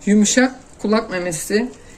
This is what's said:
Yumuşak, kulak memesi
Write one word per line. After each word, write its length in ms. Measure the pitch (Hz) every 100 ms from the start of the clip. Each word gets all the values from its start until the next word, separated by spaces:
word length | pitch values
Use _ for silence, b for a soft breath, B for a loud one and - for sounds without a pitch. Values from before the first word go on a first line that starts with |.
| -
Yumuşak, 500 | 208 208 - 254 - - -
kulak 280 | 208 214 -
memesi 640 | 185 180 160 - 202 247 - B